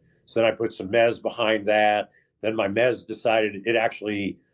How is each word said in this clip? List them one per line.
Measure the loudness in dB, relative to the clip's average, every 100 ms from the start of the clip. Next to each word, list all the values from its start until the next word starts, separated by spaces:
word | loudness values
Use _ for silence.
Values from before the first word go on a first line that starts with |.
| _ _ -6
So | 0
then | 0
I | 0
put | -4
some | -6 -2
mezz | 2 2 2
behind | -6 -2 0 0 2
that. | 4 4 2 -2 _ _ _
Then | -4 -2
my | -2
mezz | 2 0 0 -8
decided | -4 0 2 0 -2 -2
it | 0
actually | 0 -4 -6 -4 -4 -6 _